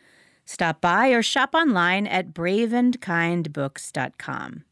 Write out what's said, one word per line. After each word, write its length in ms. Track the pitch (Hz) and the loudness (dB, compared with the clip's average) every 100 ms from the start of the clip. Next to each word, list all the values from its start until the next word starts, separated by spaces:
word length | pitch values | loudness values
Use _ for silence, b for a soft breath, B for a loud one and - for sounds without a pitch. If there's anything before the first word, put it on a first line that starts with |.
| b b b b - | b b b b -12
Stop 340 | - 170 156 | -4 -2 0
by 280 | 175 185 262 | 2 4 4
or 160 | 240 | 4
shop 320 | 220 254 269 320 | 2 0 0 2
online 500 | 320 196 175 190 208 | 2 2 2 2 0
at 300 | 185 190 160 | -2 -4 -4
brave 360 | 175 202 226 | -2 0 0
and 300 | 240 247 247 | 2 2 0
kind 500 | - 170 170 175 160 | -2 0 0 0 -4
books 400 | 147 139 - - | -4 -6 -8 -10
dot 280 | - 131 - | -6 -6 -8
com. 440 | - 127 127 - - | -10 -10 -10 -14 -20